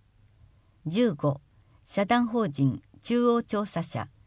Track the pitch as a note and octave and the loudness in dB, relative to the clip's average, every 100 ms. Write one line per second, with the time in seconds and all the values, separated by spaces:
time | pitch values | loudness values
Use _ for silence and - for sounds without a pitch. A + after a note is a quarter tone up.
0 | _ _ _ _ - _ _ _ D#3+ F#3+ | _ _ _ _ -20 _ _ _ -4 0
1 | A#3+ D3 D3 C#3 - _ _ _ - - | 0 2 -2 -2 -6 _ _ _ -8 -2
2 | G3+ A#3+ A#3 A#3+ G3+ C#3 C#3 - - - | 2 2 2 0 -2 2 0 0 -8 -14
3 | - A#3+ A#3+ A#3 A#3 G#3 G#3 F3 - A#2+ | -2 2 2 2 0 -4 -4 -6 -6 -6
4 | G2+ - | -8 -12